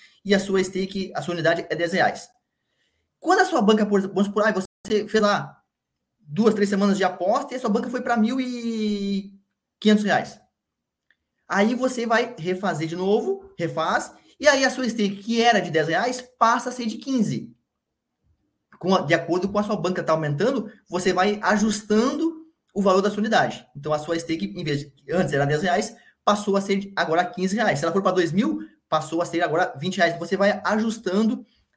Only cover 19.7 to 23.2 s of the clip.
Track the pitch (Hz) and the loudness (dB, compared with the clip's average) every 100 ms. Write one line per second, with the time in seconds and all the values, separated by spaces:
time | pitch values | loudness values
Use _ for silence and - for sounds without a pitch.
19.7 | 208 170 185 151 160 151 143 220 277 - | -2 -2 -2 0 0 0 0 0 0 -6
20.7 | - _ 175 190 175 196 208 175 208 214 | -14 _ -2 0 2 0 0 0 2 2
21.7 | 208 - 214 247 294 320 330 - _ _ | 0 0 2 2 0 -4 -4 -16 _ _
22.7 | - 196 190 202 202 | -2 2 4 2 -2